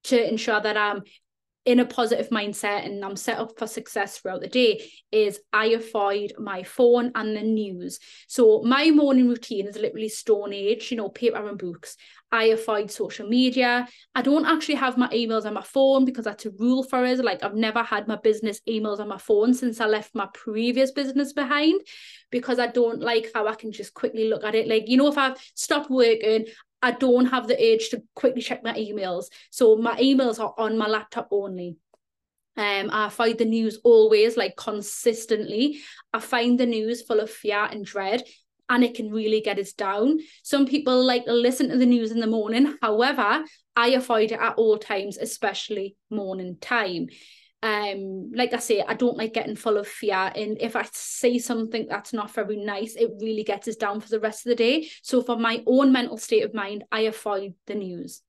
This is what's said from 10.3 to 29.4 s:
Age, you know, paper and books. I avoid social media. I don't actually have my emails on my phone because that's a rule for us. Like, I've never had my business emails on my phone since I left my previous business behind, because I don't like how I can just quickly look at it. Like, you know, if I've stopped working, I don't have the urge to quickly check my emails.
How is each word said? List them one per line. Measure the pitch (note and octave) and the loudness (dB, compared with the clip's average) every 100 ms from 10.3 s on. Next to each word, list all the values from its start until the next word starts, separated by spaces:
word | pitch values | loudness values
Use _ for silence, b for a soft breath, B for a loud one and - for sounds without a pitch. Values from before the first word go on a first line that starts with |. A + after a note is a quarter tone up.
| G#3 G3+ | 0 0
Age, | G3+ G3+ A3+ - | -4 -2 -2 -4
you | A#3 | -6
know, | G3+ | -6
paper | - A#3+ G#3 G#3 | -2 -2 -2 -8
and | G3+ | -8
books. | F3+ E3+ - - b b _ | -10 -12 -18 -20 b b _
I | A3+ | 2
avoid | A3+ A3 A3+ G#3 G#3 | 2 2 0 -4 -4
social | - G#3 - G3+ | -8 -8 -8 0
media. | B3 B3+ B3+ B3 A#3+ B3 B B | 2 4 2 2 0 -4 B B
I | C4 | -2
don't | B3+ D4+ D#4 | 2 2 4
actually | D#4+ - C#4+ | 0 0 -2
have | C4 B3+ | 0 0
my | B3 | 0
emails | A3+ A3+ A3 | 0 0 -2
on | G#3+ | -4
my | G#3 | -8
phone | - C4+ C4+ C4+ C4 | -4 2 4 4 2
because | B3 | 0
that's | A3 G#3 A3 | -8 -8 -12
a | |
rule | G3 A#3+ C4 | -2 0 0
for | C4 B3+ | 0 0
us. | B3 B3+ | 0 0
Like, | A#3 F3+ | -2 -2
I've | G3+ | -4
never | G#3+ A3 A3+ | -2 -2 -2
had | A#3 G#3 G#3+ | -2 -4 -4
my | G#3 | -2
business | A3 G#3+ G#3+ G3+ - | 0 0 -4 -6 -6
emails | A3 G#3+ G3+ | -4 -4 -6
on | G#3 | -8
my | F#3+ | -10
phone | - G#3 A#3 | 0 2 4
since | B3+ B3 A3 | 2 0 -2
I | G#3+ | 0
left | G#3+ G#3+ | 0 -2
my | A#3+ C4+ | -8 -8
previous | - - G#3+ A#3 B3 C4+ | -10 -8 -2 0 2 0
business | C#4+ C4+ C4 C#4+ | 0 -2 -2 -2
behind, | - C4 D4 D#4 F#4+ B B B B B | -4 -2 2 2 2 B B B B B
because | B3 B3 A#3+ | -6 -2 -2
I | A#3+ | 0
don't | B3 A#3 A#3+ | 2 0 0
like | A#3+ A#3 A3+ | 0 0 -2
how | A3+ G#3+ | -4 -4
I | |
can | A3 A3 | -4 -12
just | G#3 G3 | -12 -14
quickly | - A3+ A3 A3 | -6 -6 -2 -2
look | A3 | -2
at | G#3+ | 0
it. | A3 - | -2 2
Like, | A3 G#3 | 0 4
you | B3+ | 4
know, | C#4+ | 4
if | C#4+ | 4
I've | C4+ C4 B | 0 -2 B
stopped | - - D4 D4 | -12 -2 -2 0
working, | C4 A#3 A3 G#3+ A3 A3 B _ _ | 4 4 4 2 0 -2 B _ _
I | B3+ | -2
don't | B3 C4 B3 B3+ | 2 4 6 4
have | B3+ G#3+ | 2 0
the | B3 | 2
urge | A3+ A3+ - | 4 4 0
to | A#3 _ | -8 _
quickly | - C4 B3+ | -2 0 0
check | - A#3+ | -6 -6
my | A3+ | -6
emails. | A3+ G#3+ G#3 F#3 F3 F#3+ B | -6 -6 -6 -4 -6 -8 B